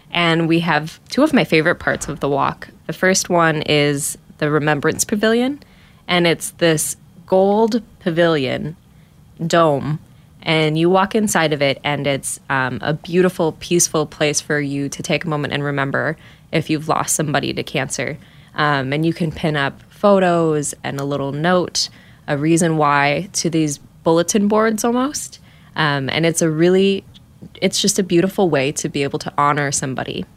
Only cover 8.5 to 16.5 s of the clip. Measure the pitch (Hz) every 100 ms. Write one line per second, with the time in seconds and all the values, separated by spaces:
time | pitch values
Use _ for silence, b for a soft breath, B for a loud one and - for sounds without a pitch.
8.5 | 127 147 175 _ b b b - - 165
9.5 | 170 160 139 139 151 - b b - 160
10.5 | 160 156 156 170 185 196 220 208 180 156
11.5 | 147 139 - 143 143 143 139 - - -
12.5 | 135 127 127 - 156 - 175 180 - 160
13.5 | - - 170 156 160 151 - 151 147 -
14.5 | 147 143 139 139 - - 147 160 147 139
15.5 | 143 143 143 139 135 131 156 b b b